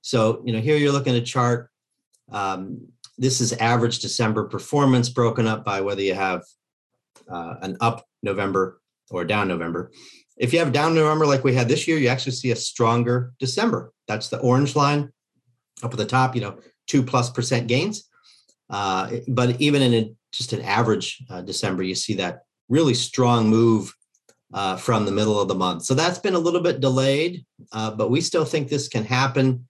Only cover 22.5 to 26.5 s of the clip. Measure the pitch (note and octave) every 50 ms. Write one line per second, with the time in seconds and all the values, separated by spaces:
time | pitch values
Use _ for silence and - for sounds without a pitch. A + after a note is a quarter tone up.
22.5 | _ _ _ _ A#2+ D3+ E3 D3 A#2 B2 - - - - B2+ A#2+ A#2+ A#2 A2+ G#2+
23.5 | A2 A2+ A#2 A#2 A2+ G#2+ F#2+ - - _ _ _ _ _ _ _ _ _ _ _
24.5 | - G2 G2 F#2+ F#2+ F#2 - - A#2+ G#2+ G#2 G2 G2 G#2 G#2+ G#2+ G#2+ G#2 G2 F#2
25.5 | G2 F#2 F#2+ F#2 F2 E2 - - B2+ C3+ D#3+ F3 F3+ - - G3+ F#3 F3 E3 F3